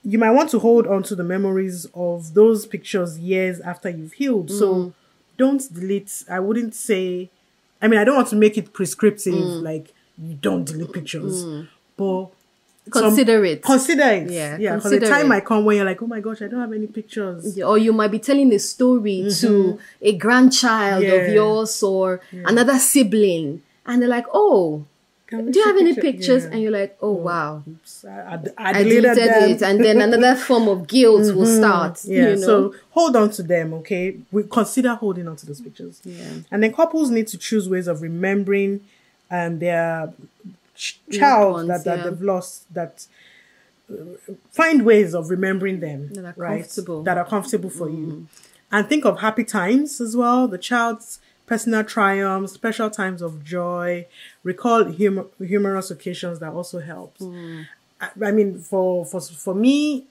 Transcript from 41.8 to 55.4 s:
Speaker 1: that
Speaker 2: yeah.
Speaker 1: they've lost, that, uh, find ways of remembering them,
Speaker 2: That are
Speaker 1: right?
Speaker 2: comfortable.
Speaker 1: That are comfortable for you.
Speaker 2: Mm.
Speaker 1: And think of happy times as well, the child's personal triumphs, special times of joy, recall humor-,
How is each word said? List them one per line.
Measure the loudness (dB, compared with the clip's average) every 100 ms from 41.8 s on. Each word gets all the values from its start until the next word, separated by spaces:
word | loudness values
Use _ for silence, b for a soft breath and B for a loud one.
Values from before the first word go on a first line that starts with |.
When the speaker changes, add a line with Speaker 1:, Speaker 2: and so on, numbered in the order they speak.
Speaker 1:
that | -4 -4
Speaker 2:
yeah. |
Speaker 1:
they've | -6 -6 -4
lost, | -4 -6 -20 _
that, | -10 -10 -14 -20 b b b b b b _ _
uh, | -18 -18 -20 -20 -20 _
find | 0 4 4
ways | 6 6 4
of | -2 -4
remembering | -2 -2 -2 -4 -6
them, | -8 -10 -12
Speaker 2:
That | -14
are | -16 -12
Speaker 1:
right? | -8 -8
Speaker 2:
comfortable. | -8 -12 -10 -8
Speaker 1:
That | -4 -4
are | -4
comfortable | -6 -4 -6 -6
for | -10 -10
you. | -8 -10
Speaker 2:
Mm. | -12 -18 b b b _
Speaker 1:
And | -4 0
think | 0
of | 0 -2
happy | -4 -4
times | -4 -4 0 0 0 -8
as | -6
well, | -2 0 2 0
the | -4
child's | -4 -2 -2 -6 -14 -20 _ _ _
personal | -4 -2 -2
triumphs, | -2 0 0 2 -2 -4 -6
special | -6 -6 -4 -6
times | -4 -6 -6
of | -10 -12
joy, | -10 -6 -6 -6 -6 -6 -10 B B B
recall | -10 -4 2 2
humor-, | 2 2 0 0 -8 _